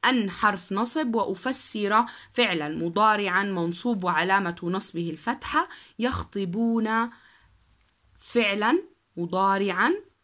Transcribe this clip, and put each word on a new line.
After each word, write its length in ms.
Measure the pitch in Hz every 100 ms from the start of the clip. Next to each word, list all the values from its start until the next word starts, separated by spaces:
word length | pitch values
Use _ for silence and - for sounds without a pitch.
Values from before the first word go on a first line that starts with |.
| 226
أن 260 | 254 202
حرف 400 | - 214 196 -
نصب، 440 | 196 240 311 277 226
وأفسر 880 | 202 185 254 262 - 220 202 214 233 - -
فعلًا 520 | - 233 175 151 160 170
مضارعًا 580 | 170 220 214 196 180
منصوب 600 | 196 185 170 170 240 220
وعلامة 520 | 180 160 175 196 185 170
نصبه 460 | 175 185 - 170 170
الفتحة، 600 | 160 - 240 - 302 359 - - _
يخطبون 1080 | 240 262 - 202 190 185 233 226 220 220 233 - - _ _ _ _ _ _ _ _ _
فعلًا 640 | - 233 214 202 208 320 403 _ _ -
مضارعًا 760 | 175 180 196 196 202 180 226 392 - _